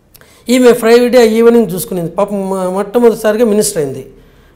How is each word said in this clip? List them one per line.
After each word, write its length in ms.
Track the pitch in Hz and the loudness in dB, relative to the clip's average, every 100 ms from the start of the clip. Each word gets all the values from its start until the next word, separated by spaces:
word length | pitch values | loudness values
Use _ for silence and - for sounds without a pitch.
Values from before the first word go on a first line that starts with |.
| _ _ _ _ - | _ _ _ _ -2
ఈమె 240 | 254 247 | 2 4
ఫ్రైడే 560 | 226 220 233 247 247 226 | 2 2 2 4 2 2
ఈవినింగ్ 420 | 220 233 233 214 | 4 4 4 0
చూసుకునింది. 360 | 180 - 185 165 | -4 -8 -8 -6
పాపం 400 | 170 202 202 190 | -4 -4 -4 -6
మొ-, 180 | 190 185 | -6 -4
మొట్టమొదటిసారిగా 760 | 185 202 240 233 208 214 214 | -6 -4 0 0 0 -2 0
మినిస్టర్ 380 | 240 202 202 175 | 0 0 -2 -4
అయింది. 300 | 143 131 131 - _ _ _ | -6 -8 -14 -20 _ _ _